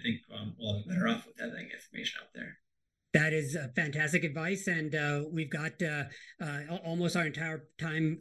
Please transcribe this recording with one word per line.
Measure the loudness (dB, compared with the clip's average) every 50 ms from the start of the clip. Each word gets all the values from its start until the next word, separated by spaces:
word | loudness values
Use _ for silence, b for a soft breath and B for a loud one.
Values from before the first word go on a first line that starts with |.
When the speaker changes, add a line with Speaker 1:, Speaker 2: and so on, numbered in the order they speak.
Speaker 1:
think, | 0 0 0 0 -4 -10 -10
um, | -8 -6 -6 -6
we'll | -4 -2 0 0 0 0
be | 0
better | 2 4 4
off | 4 4 2 -2
with | -10 -10 -8
having | -6 -6 -6 -6 -8 -8
information | -10 -12 -14 -12 -8 -4 -4 -4 -4 -6
out | -10 -12 -12
there. | -10 -10 -10 -12 -16 _ _ _ _ _ _ _ _ _ _ 4
Speaker 2:
That | 4 4 4 2
is, | 0 0 0 -2
uh, | -2 -4 -2 -2
fantastic | -2 -2 0 2 2 2 4 4 2 2
advice. | 2 -2 -2 -2 -2 -2 -2 0
And, | 0 0 0 0 0 0
uh, | 2 2 2 2 2 0 0
we've | -2 -2 -2 0
got, | -2 -2 -2 -2 -2 -2
uh, | 0 0 0 0 -2 -4 B B B B B B
uh, | -4 -4 -4 -4 -4 -4
al-, | -6 -4 -2
almost | -2 0 2 2 4 4
our | 4 2
entire | 2 0 -2 -2 -2 -4 -6 -8 -12 _ -6
time | -2 0 2 4 4 4 4 2